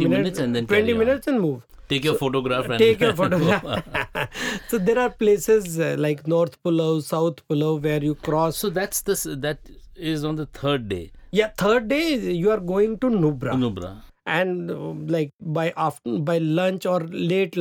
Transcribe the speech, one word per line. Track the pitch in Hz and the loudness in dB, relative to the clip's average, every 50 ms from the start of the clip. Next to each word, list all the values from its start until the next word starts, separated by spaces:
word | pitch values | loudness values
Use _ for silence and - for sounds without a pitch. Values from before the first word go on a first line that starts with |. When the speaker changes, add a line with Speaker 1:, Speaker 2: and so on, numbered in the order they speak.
| 139 | 2
Speaker 1:
minutes. | 127 127 | 2 2
Speaker 2:
minutes | - 156 185 175 165 | 2 2 0 0 -2
and | 131 120 120 | -2 0 0
then | 120 117 | -2 0
Speaker 1:
Twenty | 113 202 214 220 | 2 2 2 4
Speaker 2:
carry | 233 233 | 2 2
on. | 226 220 | 2 2
Speaker 1:
minutes | 247 277 277 - | 2 0 0 0
and | 302 269 226 | 0 0 2
move. | 175 151 131 117 - _ - - - - | 0 0 -2 -4 -10 _ -20 -18 -6 -4
Speaker 2:
Take | 139 135 151 | -2 0 0
your | 156 147 | 0 0
Speaker 1:
So, | - | 2
Speaker 2:
photograph | 143 131 131 135 123 127 123 131 127 127 | 0 0 0 0 0 0 -2 -2 -2 -2
and | 117 110 | 4 4
Speaker 1:
take | 113 226 214 - | 6 4 6 4
your | 247 - 185 | 2 0 2
Speaker 2:
<laughs> | 165 | 2
Speaker 1:
photograph. | 190 180 185 175 160 175 202 180 - - 120 185 - - - 143 131 - - - 139 - - - 254 247 220 | 0 2 2 2 2 2 2 0 -2 -4 -6 -6 -6 -4 -6 -6 -6 -4 -6 -6 -6 -6 -6 -8 -6 -6 -6
<laughs> | 190 - - | -8 -6 -4
So | 233 | -2
there | 220 180 226 233 247 | 0 2 2 2 2
are | 247 240 | 2 0
places, | 240 - 226 208 208 180 - 226 220 214 190 175 160 165 | 0 2 4 4 4 4 4 4 4 4 2 -2 -2 -2
uh, | 156 143 143 | 0 0 0
like | 143 151 151 151 147 147 | 0 0 0 -2 -2 -2
North | 156 165 170 170 165 - _ - | 0 2 2 2 0 -2 _ -2
Pulau, | 175 165 165 160 160 160 156 | 0 2 2 2 2 0 0
South | 139 - 165 160 165 170 165 - _ | -2 -2 -2 0 0 0 -2 -4 _
Pulau, | - 156 147 151 156 160 147 | -2 0 0 2 0 0 0
where | 143 156 151 147 143 | 0 0 0 0 0
you | 151 147 | -2 -4
cross. | - - 160 151 156 160 165 - | -2 -2 0 2 2 2 0 0
Speaker 2:
So | - - 202 | -2 -4 -2
that's | 160 185 202 - - - | -2 -2 -4 -4 -6 -6
the | - 202 190 | -2 -2 -2
s-, | - - 156 151 135 139 | -2 -4 -6 -6 -4 -4
that | 151 151 - - - - - - - - | -6 -6 -6 -12 -20 -20 -20 -20 -20 -16
is | 185 165 156 160 147 147 | -8 -4 -4 -2 -2 -2
on | 156 156 | -4 -4
the | 156 147 | -4 -6
third | - - - - 143 143 131 113 101 | -10 -10 -4 -2 0 0 0 -2 -4
day. | 98 87 82 - - - - - | -6 -6 -6 -12 -16 -20 -12 -2
Speaker 1:
Yeah, | 175 208 214 214 - | 2 2 2 2 0
third | - 185 208 226 254 220 | 0 2 4 4 2 2
day | 208 277 302 339 330 285 220 190 180 175 | 0 0 0 0 0 -2 -2 -2 -2 -2
you | 165 175 208 | 0 2 2
are | 220 208 | 2 0
going | 180 175 185 202 214 220 220 - | -2 -2 0 2 2 0 0 0
to | 262 | 0
Nubra. | 254 226 190 156 151 147 123 135 123 123 | 2 2 4 2 2 2 0 -4 -2 0
Speaker 2:
Nubra. | 131 123 117 95 95 87 92 98 110 - - _ _ - - | 0 0 0 -2 -4 -8 -10 -12 -14 -20 -20 _ _ -6 -2
Speaker 1:
And, | 160 170 185 185 180 180 170 170 | 0 0 0 0 -2 -4 -4 -6
uh, | 170 143 151 160 160 151 151 156 170 | -8 -8 -8 -10 -10 -8 -4 -2 -2
like, | 160 151 143 _ - - 160 151 | -2 -2 -4 _ -12 -8 -4 -2
by | 160 165 170 - - 160 | 0 -2 -2 -2 -2 -2
after-, | 151 - - - 120 113 127 143 170 | -2 -2 -4 -6 -4 -2 -2 0 0
by | 170 165 160 156 156 180 | 0 0 2 2 0 2
lunch | 185 190 190 180 - | 2 0 -2 -2 -2
or | 180 180 175 165 165 175 175 175 | 0 0 0 -2 -4 -6 -4 -2
late | 165 185 190 190 175 - 175 | 0 2 0 0 0 0 0